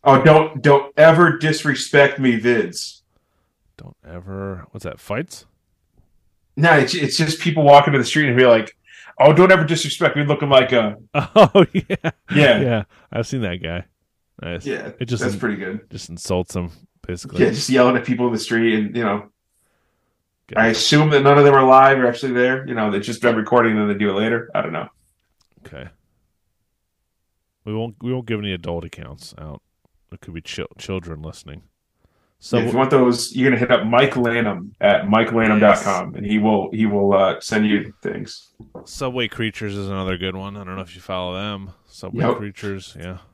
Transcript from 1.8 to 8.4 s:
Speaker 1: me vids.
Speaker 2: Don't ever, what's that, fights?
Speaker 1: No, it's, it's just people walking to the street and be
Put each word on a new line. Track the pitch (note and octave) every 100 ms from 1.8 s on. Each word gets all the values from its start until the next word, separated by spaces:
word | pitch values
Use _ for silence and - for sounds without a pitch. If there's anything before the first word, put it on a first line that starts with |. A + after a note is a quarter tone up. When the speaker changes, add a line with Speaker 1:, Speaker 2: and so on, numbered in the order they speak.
| - C#3+ C#3 -
Speaker 1:
me | C3 A2+
vids. | A2+ A#2 F#2 - - - _ _ _ _ _ _ _ _
Speaker 2:
Don't | - _ -
ever, | F2 F2+ F#2+ G2 F#2 -
what's | G2+
that, | F#2 -
fights? | - G#2+ E3+ - _ _ _ _ _ _ _ _ _ _ _ -
Speaker 1:
No, | E3+ D#3
it's, | B2+
it's | F3+ C#3 -
just | D#3 -
people | E3+ D#3
walking | C#3+ C#3+ C#3+
to | C#3
the |
street | A#2+ D#3 D3
and |
be | B2